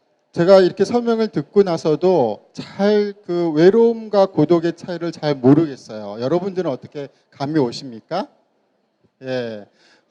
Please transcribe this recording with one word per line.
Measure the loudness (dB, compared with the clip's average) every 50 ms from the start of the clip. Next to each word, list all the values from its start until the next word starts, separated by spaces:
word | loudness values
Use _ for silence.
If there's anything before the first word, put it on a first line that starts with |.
| _ _ _ _ _ _
제가 | -4 0 4 6 6 6
이렇게 | 6 4 2 -2 -2
설명을 | -2 -2 -2 -2 -2 -2 -2 -2 -4
듣고 | -4 -6 -8 -2 0 2 2
나서도 | 2 0 -2 -2 -2 -2 0 2 2 2 2 0 -2 -4 -8 _ _ -18
잘 | -16 -16 -12 -6 -2 0 2 2 2 0 -2 -6 _ _
그 | -6 -4 -4 -2 0
외로움과 | 2 4 4 6 6 6 4 2 2 -2 -6 -2 0 2 2
고독의 | 2 2 0 2 2 2 2 0 -2 -6
차이를 | -8 -10 -10 -8 -8 -8 -8
잘 | -8 -4 -4 -4 -2
모르겠어요. | 2 4 4 4 4 2 0 -6 -12 -16 -16 -14 -14 -12 -12 -10 -8
여러분들은 | -4 -2 -2 -2 -4 -4 -6 -6 -6 -6
어떻게 | -6 -8 -10 -14 -16 -14 -14 -16 _ _ _ _
감이 | _ -10 -8 -4 -2
오십니까? | -2 -2 -2 -4 -10 -14 -16 -18 -18 -12 -8 -8 -8 -8 -8 _ _ _ _ _ _ _ _ _ _ _ _ _ _ _ _ _ _ -10
예, | -8 -8 -6 -8 -8 -10 -14 -16 -20 _ _ _ _ _ _ _ _